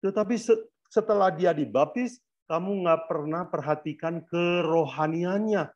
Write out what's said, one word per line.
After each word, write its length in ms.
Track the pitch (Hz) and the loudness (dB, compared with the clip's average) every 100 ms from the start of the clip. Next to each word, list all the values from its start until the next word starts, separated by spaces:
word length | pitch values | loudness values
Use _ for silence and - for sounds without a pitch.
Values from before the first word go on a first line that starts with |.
| 196 | -2
Tetapi 320 | 196 202 233 | -2 0 -2
se-, 320 | - 220 - _ _ | 2 2 2 _ _
setelah 480 | - 214 208 190 | -2 2 4 4
dia 160 | 160 180 | 4 2
dibaptis, 720 | 151 131 113 147 - 247 - _ _ _ | 2 0 2 2 0 -6 -8 _ _ _
kamu 360 | 160 185 202 175 | -4 -2 -2 2
nggak 200 | 160 - | 2 0
pernah 360 | 165 147 165 175 | -6 -4 -4 -4
perhatikan 800 | 160 139 151 151 151 165 170 156 | -4 -2 -2 -4 -6 -6 -6 -6
kerohaniannya. 1400 | 170 175 175 165 165 147 143 156 165 175 202 220 208 147 | -2 0 0 2 0 0 -2 -2 -2 -2 -2 0 -2 -2